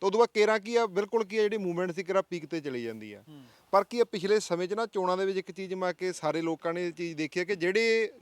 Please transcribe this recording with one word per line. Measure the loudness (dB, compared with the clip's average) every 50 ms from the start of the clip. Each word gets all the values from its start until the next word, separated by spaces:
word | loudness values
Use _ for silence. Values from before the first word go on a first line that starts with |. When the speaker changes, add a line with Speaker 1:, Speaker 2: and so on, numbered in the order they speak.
Speaker 1:
ਤਾਂ | -2 2
ਉਦੋਂ | 4 4
ਬਾਅਦ | 4 4 4
ਕੇਰਾਂ | 4 4 4 4 2
ਕੀ | 0 0 0
ਆ, | 2 2
ਬਿਲਕੁਲ | 2 0 -2 -2 0 0 -2 -2
ਕੀ | -2 0 0
ਆ, | 0
ਜਿਹੜੀ | 0 0
ਮੂਵਮੈਂਟ | -2 -2 -2 -2 -2 -2 -2 -4
ਸੀ | -6 -4
ਕੇਰਾਂ | -2 0 0 0
ਪੀਕ | 0 -4 -8 -6
'ਤੇ | -6 -6 -6
ਚਲੀ | -4 -4 -4 -4 -4
ਜਾਂਦੀ | -6 -8 -8 -10 -12 -14
ਆ। | -14 -16 -20
Speaker 2:
ਹੂੰ। | -20 -20 -20 -20 -20 -20 _ _
Speaker 1:
ਪਰ | 2 2 2
ਕੀ | 2 2 0
ਆ, | 0
ਪਿਛਲੇ | 2 0 -2 0 2 2 2
ਸਮੇਂ | 2 0 -2 -2 -2 -2
'ਚ | -2
ਨਾ | -2 -4
ਚੋਣਾਂ | -2 -2 0 2 2 2
ਦੇ | 2 0
ਵਿੱਚ | 0 -2 -2
ਇੱਕ | -6 -8 -8
ਚੀਜ਼ | -10 -8 -8 -6
ਮੈਂ | -2 -2 -2 -2
ਕਿ | -2 -4 -4 -4
ਸਾਰੇ | -2 0 0 0 0
ਲੋਕਾਂ | 0 -2 -2 -2 -2 -4 -2
ਨੇ | -2 -4
ਇਹ | -4 -4
ਚੀਜ਼ | -6 -8 -6 -6
ਦੇਖੀ | -4 -6 -4 -2 -4
ਆ | -2
ਕਿ | -2 -2
ਜਿਹੜੇ | -2 0 0 2 2 4 4 4 2 2 0 -4 -10